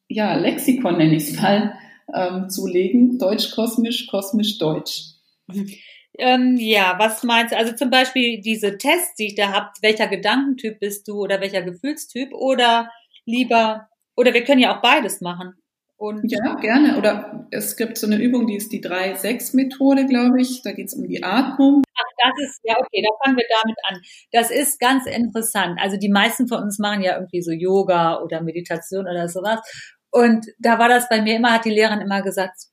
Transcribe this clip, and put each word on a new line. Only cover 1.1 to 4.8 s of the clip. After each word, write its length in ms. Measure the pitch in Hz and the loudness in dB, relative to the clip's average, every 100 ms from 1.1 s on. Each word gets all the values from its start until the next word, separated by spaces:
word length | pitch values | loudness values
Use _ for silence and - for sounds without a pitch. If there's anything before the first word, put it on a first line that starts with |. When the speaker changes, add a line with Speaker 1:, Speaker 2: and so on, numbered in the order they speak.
| 156 | 4
Speaker 1:
ich's 200 | - 160 | 0 -2
mal, 380 | 190 202 214 - - - - | 2 2 2 -4 -18 -20 -10
ähm, 360 | 190 180 185 190 | -4 -4 -4 -6
zulegen. 680 | - 190 180 196 247 247 - | -6 -2 0 2 4 4 4
Deutsch 340 | 190 214 - | 0 0 -4
kosmisch, 540 | - 233 - 226 240 - | -4 -4 0 -2 -2 -4
kosmisch 520 | 196 196 208 208 208 | -6 -2 -2 -2 -2
deutsch. 540 | 156 160 | -2 -2